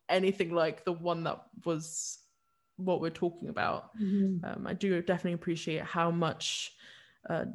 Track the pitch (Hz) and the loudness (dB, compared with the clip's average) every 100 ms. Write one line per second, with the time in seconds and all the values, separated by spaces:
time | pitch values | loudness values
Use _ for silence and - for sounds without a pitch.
0 | - 185 190 190 170 170 160 156 185 165 | 2 4 4 2 2 4 2 2 -2 -2
1 | 175 165 160 - - - 170 156 160 - | 0 0 0 -4 -8 -6 -2 -2 -2 -6
2 | - - _ _ _ _ _ - 185 170 | -6 -10 _ _ _ _ _ -4 0 2
3 | 165 160 175 170 - - 87 - - 220 | 0 0 -2 -2 -6 -2 0 -2 -6 -4
4 | 196 202 196 180 - - - 190 202 175 | 0 4 2 2 -2 -4 -4 -2 2 2
5 | 175 175 180 170 175 165 - 160 - 175 | 2 0 0 -2 -2 -2 -2 -4 -2 0
6 | 170 170 165 - - - - - - - | 2 2 0 0 -4 -4 -6 -12 -20 -20
7 | - _ - 165 - | -20 _ -6 -4 -4